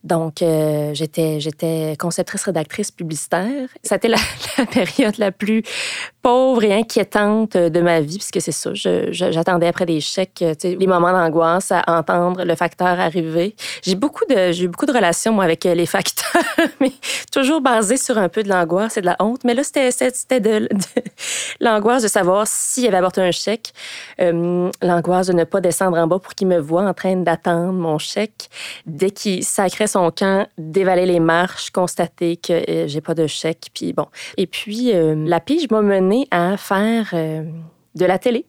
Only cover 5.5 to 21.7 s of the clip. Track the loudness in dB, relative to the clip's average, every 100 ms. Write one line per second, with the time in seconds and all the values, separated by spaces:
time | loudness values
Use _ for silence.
5.5 | 0 -2 -8 -8 -8 -12 _ 2 4 4
6.5 | 4 4 2 2 0 0 2 2 2 0
7.5 | 2 2 4 4 2 0 -6 -6 -4 -4
8.5 | -6 -6 -4 -2 0 -2 -2 0 0 2
9.5 | 2 2 0 0 -2 -2 -4 -4 -2 -2
10.5 | 0 -4 0 2 4 4 4 2 4 2
11.5 | 2 2 0 2 0 2 0 2 0 -2
12.5 | -2 -2 0 0 2 0 0 -2 0 -2
13.5 | -4 -14 -8 -4 -2 -2 -2 0 2 2
14.5 | 0 -2 -2 -2 2 2 2 0 2 2
15.5 | 2 2 2 2 0 -2 -4 0 0 0
16.5 | 0 0 2 -2 -2 -8 -8 -4 0 2
17.5 | 2 4 2 2 0 0 0 0 0 0
18.5 | 0 2 0 0 -2 -2 0 -2 0 0
19.5 | 0 0 0 0 2 -2 -2 -2 0 2
20.5 | 0 0 -2 -2 -4 -6 -12 -8 -6 -8
21.5 | -2 2